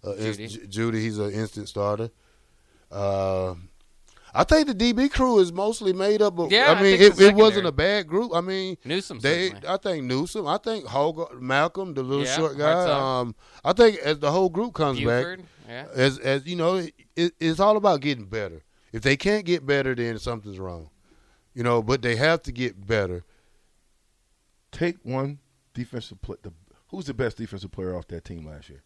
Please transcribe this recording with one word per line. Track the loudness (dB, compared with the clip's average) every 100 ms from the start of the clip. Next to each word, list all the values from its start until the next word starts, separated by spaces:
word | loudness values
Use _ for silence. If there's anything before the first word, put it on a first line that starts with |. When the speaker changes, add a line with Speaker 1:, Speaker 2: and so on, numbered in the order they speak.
Speaker 1:
uh, | -10
Speaker 2:
Jeudy. | -6 -6 -6
Speaker 1:
inst-, | -10 -14 -12
J-, | -4
Jeudy, | -2 -2
he's | -4 -4
an | -4
instant | -4 -6 -8 -12
starter. | -4 -2 -2 -6 _ _ _ _ _ _ _ _
Uh, | -6 -2 0 -2 -2 -4 -6 -16 _ _ _ _ _ -10
I | -2
think | 2 4 2
the |
D | 0 0
B | 2 0
crew | 2 2 4
is | 4
mostly | 2 -4 -2 -2
made | -2 0 2
up | 2 0
of, | 0
Speaker 2:
Yeah, | 4 4
Speaker 1:
I |
Speaker 2:
I | 6
Speaker 1:
mean, | 6 8
Speaker 2:
think | 8
Speaker 1:
it, | 10
Speaker 2:
the | 8
Speaker 1:
it |
wasn't | 10 6 6 -2
Speaker 2:
secondary. |
Speaker 1:
a |
bad | 0 0 0 -2
group. | -2 0
I | -2
mean, | -2 -4 -6 -10
Speaker 2:
Newsom, | -6 -6 -6 -4
Speaker 1:
they, | 0 0 -2
Speaker 2:
certainly. | -6 -6
Speaker 1:
I | -4
think | -2 -4
Newsom, | -2 -4 -4 -6 -4
I | -4
think | -4 -6 -4
Hogan, | 0 0 -2 -10 -10 -2
Malcolm, | 2 2 -2 -8
the | -6
little | -4 -2
Speaker 2:
Yeah, | -2 -2
Speaker 1:
short | -2 0
guy. | 2
Speaker 2:
Hartzog. | 2 2 0 0 -2
Speaker 1:
Um, | -4 -8 _ -8
I | -4
think | 6 6 4
as | -2 0
the | 0
whole | 2 0
group | 0 -6
comes | -2 -2 0
Speaker 2:
Buford, | 0 0 -2 -8
Speaker 1:
back, | -18 _ -18
Speaker 2:
yeah. | -16 -12
Speaker 1:
as, | 0 0 2
as, | -2 -2 -2
you | -2
know, | 0 0
it, | -4 _ -14 -2
it, | -2 0
it's | -4 2
all | 2 4
about | 4 2
getting | 0 -4 -6
better. | -8 -8 -10 _ _ _
If | -4
they | 0 2
can't | 2 0
get | 0 -2 0
better, | 0 0
then | -2 -4 -6
something's | -8 -8 -10 -12
wrong. | -12 -12 -16 _ _ _ _ _ _
You | -6
know, | 0 0
but | 0 -2
they | 0 0
have | 2 0
to | -2
get | -6 -6 -6 -4
better. | -2 -2 -6 -12 _ _ _ _ _ _ _ _ _ _ _ _ _ _
Speaker 3:
Take | -4 -4 -4
one | -8 -6 -6 -8 _ _ _
defensive | -12 -10 -10 -12 -16
pla-, | -14 -14
the, | -16 -20 _ _ _
who's | -14 -12
the |
best | -4 -4 -4
defensive | -12 -12 -14
player | -10 -8 -8
off | -10
that | -14
team | -14 -16 -14
last | -18 -20
year? | -20